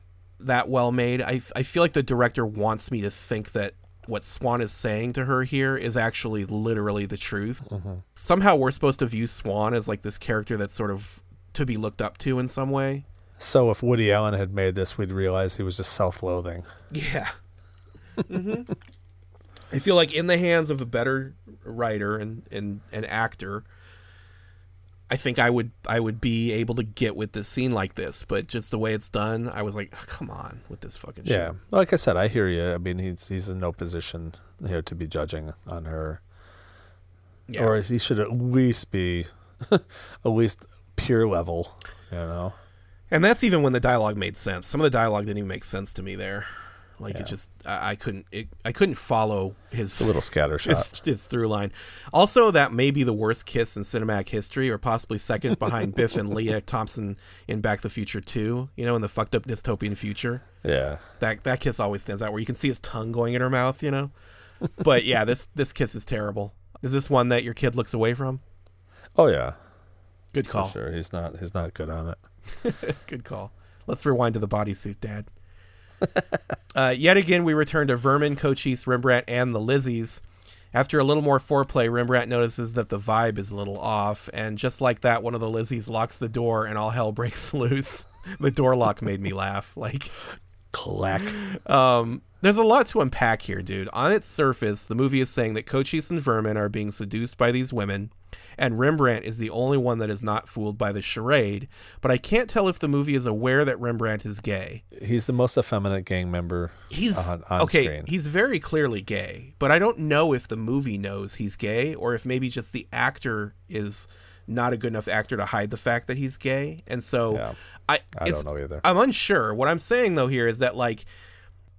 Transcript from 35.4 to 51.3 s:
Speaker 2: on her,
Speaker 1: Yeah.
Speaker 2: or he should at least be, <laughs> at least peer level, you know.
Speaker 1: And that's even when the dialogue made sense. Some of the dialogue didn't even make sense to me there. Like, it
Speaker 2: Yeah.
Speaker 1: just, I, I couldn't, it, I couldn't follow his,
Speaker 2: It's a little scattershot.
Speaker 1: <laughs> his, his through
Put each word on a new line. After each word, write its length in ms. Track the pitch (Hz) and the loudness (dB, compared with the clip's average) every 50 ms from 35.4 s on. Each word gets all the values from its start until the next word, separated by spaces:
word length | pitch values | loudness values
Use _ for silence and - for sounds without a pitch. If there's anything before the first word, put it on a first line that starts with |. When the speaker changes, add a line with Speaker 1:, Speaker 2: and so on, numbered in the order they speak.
| 78 78 - - - | -8 -10 -14 -14 -14
Speaker 2:
on 180 | - 82 82 80 | -12 -10 -10 -8
her, 340 | 80 80 80 78 78 80 85 - - - - - - - - - - - - - - - - - - - - _ - - - - - | -8 -6 -6 -6 -6 -8 -10 -14 -20 -20 -20 -20 -20 -20 -20 -20 -20 -20 -20 -20 -20 -20 -20 -20 -20 -20 -20 _ -20 -20 -20 -16 -10
Speaker 1:
Yeah. 160 | 113 107 117 | -2 0 2
Speaker 2:
or 160 | 110 107 107 | 4 4 2
he 180 | 95 101 120 117 | 2 0 0 0
should 200 | - - 120 104 | 0 2 2 0
at 140 | 107 110 | 0 0
least 580 | 117 123 123 123 123 131 127 123 113 - - - | -2 -2 0 2 4 4 4 4 4 2 0 -2
be, 360 | - 95 90 90 87 87 82 - - - - - | -2 -2 0 0 -2 -2 -4 -6 -12 -20 -20 -20
<laughs> 220 | - - - - | -20 -18 0 2
at 140 | 208 175 - - - - - - - - - | 2 2 2 -2 -14 -20 -20 -20 -12 -4 -2
least 400 | 117 110 113 117 107 - - - - - - - - - | 0 2 4 2 2 0 -4 -12 -20 -20 -20 -20 -10 -8
peer 300 | - - - 123 110 113 | -4 0 2 4 4 4
level, 500 | 104 92 85 85 87 85 85 85 - - - - - - - - - | 4 2 0 0 -2 -4 -4 -4 -6 -10 -16 -18 -18 -18 -20 -16 -12
you 60 | 90 85 | -8 -8
know. 340 | 85 82 85 87 90 101 - - - - - - - - - - - - | -6 -6 -6 -6 -6 -8 -8 -12 -18 -20 -20 -20 -20 -20 -20 -20 -2 0
Speaker 1:
And 140 | 175 160 175 | 4 6 6
that's 180 | 214 240 - 262 | 6 6 6 4
even 180 | 214 180 160 | 4 4 6
when 100 | 143 131 | 4 4
the 80 | 127 123 | 4 4
dialogue 360 | 123 127 123 117 107 107 104 | 4 4 4 4 4 2 2
made 200 | 101 92 90 95 | 0 -2 -4 -4
sense. 300 | - - 104 92 90 - | -4 -4 -4 -4 -4 -6
Some 140 | - - 147 | -4 0 2
of 40 | 156 | 2
the 60 | 143 | 2
dialogue 360 | 127 113 113 110 104 104 101 | 4 4 2 2 2 0 -2
didn't 120 | 107 101 104 | -4 -4 -4
even 100 | 101 95 | -6 -6
make 160 | 92 92 - | -8 -8 -8
sense 280 | - - 98 98 - - | -8 -6 -6 -8 -8 -10
to 80 | 98 | -10
me 140 | 95 98 95 | -10 -10 -8
there. 300 | 95 98 95 98 104 107 - - - - - - - - - - - | -8 -8 -6 -6 -8 -8 -10 -14 -16 -18 -20 -20 -20 -20 -20 -18 -14
Like, 140 | 98 101 - | -12 -10 -8
it 60 | - | -8
Speaker 2:
Yeah. 40 | - | -8
Speaker 1:
just, 240 | - 98 95 - - - - - | -10 -10 -10 -12 -16 -18 -14 -8
I, 280 | - 98 - - 101 | -8 -6 -4 -4 -4
I 20 | 101 | -6
couldn't, 300 | - - 117 98 98 - - | -4 -6 -6 -8 -8 -10 -12
it, 180 | - 104 113 - - - | -12 -12 -10 -12 -12 -8
I 100 | - 117 | -8 -6
couldn't 240 | - - 196 180 123 | 0 2 2 2 2
follow 600 | - - - 131 110 110 107 104 98 95 95 101 - - - | -2 -2 0 2 2 2 2 0 0 -2 -4 -6 -10 -14 -8
his, 160 | 110 117 104 95 | -6 -4 -2 -2
Speaker 2:
It's 120 | - - | 0 2
a 20 | 117 | 2
little 160 | 107 92 76 | 2 2 2
scattershot. 460 | - - - 76 76 73 76 73 - | 0 0 2 2 2 2 2 0 2
Speaker 1:
<laughs> 240 | 160 151 - - - | 2 2 2 2 -2
his, 100 | - - | -6 -4
his 240 | - 156 127 101 - | -4 -2 -4 -4 -4
through 240 | - | -4